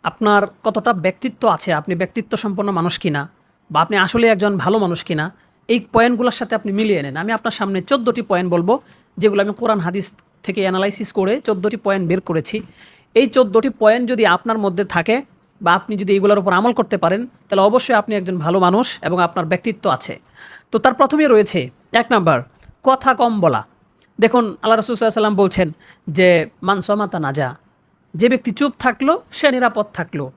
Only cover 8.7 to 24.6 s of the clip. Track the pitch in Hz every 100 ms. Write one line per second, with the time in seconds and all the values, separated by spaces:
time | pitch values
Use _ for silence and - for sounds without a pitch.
8.7 | 262 _ _ _ - 208 202 202 202 233
9.7 | 214 170 190 - - _ _ - 190 190
10.7 | 185 196 202 202 - 190 254 - 202 202
11.7 | 226 202 196 170 185 - 160 151 214 -
12.7 | _ - _ _ 226 262 - 233 220 262
13.7 | - 214 233 240 240 208 180 233 220 202
14.7 | 180 202 180 165 240 - _ _ _ 165
15.7 | 180 - 208 196 196 202 208 190 185 226
16.7 | 240 220 196 170 196 240 _ _ 196 196
17.7 | 247 - 226 208 208 185 180 156 185 180
18.7 | 196 254 - - 180 170 185 165 - 233
19.7 | - 196 131 - - _ - - - _
20.7 | 226 - 247 269 302 302 220 202 180 127
21.7 | _ _ 226 233 226 165 131 127 _ -
22.7 | _ 262 262 262 254 240 214 170 113 -
23.7 | _ _ _ _ - 220 247 226 170